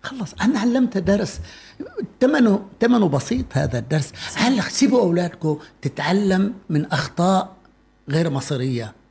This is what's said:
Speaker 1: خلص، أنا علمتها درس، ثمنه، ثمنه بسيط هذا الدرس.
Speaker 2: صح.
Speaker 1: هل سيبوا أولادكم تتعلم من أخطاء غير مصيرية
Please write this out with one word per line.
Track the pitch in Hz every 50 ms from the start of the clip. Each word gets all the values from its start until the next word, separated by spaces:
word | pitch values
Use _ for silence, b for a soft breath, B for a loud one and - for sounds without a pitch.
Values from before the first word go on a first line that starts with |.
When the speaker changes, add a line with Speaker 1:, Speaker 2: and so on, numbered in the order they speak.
| -
Speaker 1:
خلص، | - 277 262 214 143 - - -
أنا | 220 302 233
علمتها | 196 247 233 262 254 233 - 196
درس، | 175 175 196 202 180 143 - - B B B B B B B B - - - - - - - _
ثمنه، | 247 262 302 302 247 220 196 208 - - - -
ثمنه | - 240 247 240 208 170
بسيط | 135 135 - - 233 254 254 - -
هذا | - 147 - 120 120
الدرس. | 113 123 151 156 139 - - B B B B
Speaker 2:
صح. | - -
Speaker 1:
هل | 240 269 233 -
سيبوا | - - - 277 220 226 247
أولادكم | 214 175 170 175 175 170 - - - 156 151 147 B B B _ -
تتعلم | 143 - - 143 151 180 202 208 190 190 185 196 202 247 - - _
من | 160 147 151
أخطاء | - - 143 151 - - - 170 185 196 185 - - - - _ _ _ _ _ _ _ _ _ -
غير | 139 160 170 165
مصيرية | 139 139 127 - 151 127 123 135 127 120 113 107 - _ _ _